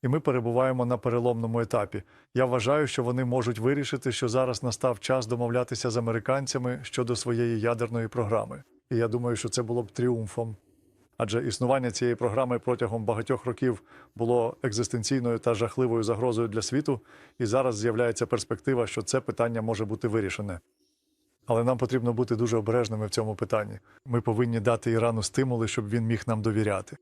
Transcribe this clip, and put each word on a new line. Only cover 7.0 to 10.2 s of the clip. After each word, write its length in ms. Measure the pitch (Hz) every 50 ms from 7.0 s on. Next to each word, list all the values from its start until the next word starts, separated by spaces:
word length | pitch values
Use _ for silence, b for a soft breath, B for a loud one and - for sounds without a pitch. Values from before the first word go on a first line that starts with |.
| 123 117 123
своєї 440 | 110 - 123 120 117 120 117 117 110
ядерної 480 | 104 117 120 113 120 110 117 117 113 110
програми. 540 | - 123 113 101 113 107 104 - - 143 139 _ _ _ _ _
І 60 | 127
я 120 | 113 117 113
думаю, 280 | 107 123 123 120 120
що 120 | 107 - 113
це 140 | - - 123
було 200 | 110 117 120 117
б 80 | 104
тріумфом. 680 | - - 123 123 120 113